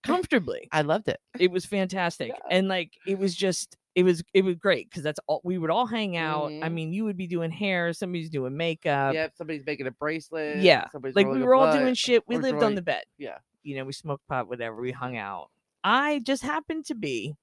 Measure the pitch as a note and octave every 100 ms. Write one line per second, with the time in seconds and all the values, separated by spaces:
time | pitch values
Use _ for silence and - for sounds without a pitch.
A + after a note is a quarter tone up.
0 | - F4+ F4 B3+ C#3 F2+ - D#3 D3 F3+
1 | - - _ - F3+ F3+ - G3+ F#3 F#3
2 | F3 - A#2 - - F#3 F#3+ F#3 E3+ _
3 | - G3 G3 E3+ G3 F3 - - _ F3+
4 | F#3 E3 - F#3+ F#3+ F3 G3+ D3+ - -
5 | D3+ D3 - D3+ F3 F3+ D#3+ F#3 B3 A3+
6 | G#3 E3+ D#3+ D3+ D3+ D3+ D#3+ E3 D#3+ F#3
7 | A3 F3+ F3+ F3 E3 D#3+ G3+ F#3 E3+ E3
8 | F#3 F3 D#3+ D3+ B2+ C#3 E3+ D#3+ E3+ C#3
9 | C#3 D#3+ D#3 _ D#3+ D3+ C3+ D3 C3 A#2
10 | D3+ D#3+ - D#3+ D3+ D3 F3+ C3+ - C#3+
11 | C3+ D#3+ - C4 B3 C4 D4 D4 C4 B3+
12 | - A#3 - B3 C4 D3+ A3 G3+ E3+ A2+
13 | - _ C3 B1+ _ _ D3 C3+ C3+ C#3
14 | D#3 C#3 _ C3+ G#2+ B2 A#2 A2 B2+ B2
15 | B2+ A#2+ G2+ F#2+ C#2+ _ _ _ F#3 A#3+
16 | D4 D4 A#3 C4+ C4 D#4 D4+ D#4+ C#4+ A#3+
17 | D3+ A#2+ A2+ D3